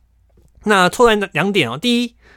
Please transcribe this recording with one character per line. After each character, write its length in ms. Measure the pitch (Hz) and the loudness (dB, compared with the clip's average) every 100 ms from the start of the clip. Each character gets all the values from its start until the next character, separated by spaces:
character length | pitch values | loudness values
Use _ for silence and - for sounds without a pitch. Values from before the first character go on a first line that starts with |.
| _ _ _ _ _ _ 208 | _ _ _ _ _ _ 0
那 220 | 196 180 | 2 2
错 200 | - 233 | 2 2
在 220 | 208 196 | 2 -2
两 180 | 147 196 | -4 -2
点 180 | 196 120 | 0 -2
哦。 80 | 131 | -4
第 260 | 240 240 | -2 -2
一， 120 | 240 _ _ | -4 _ _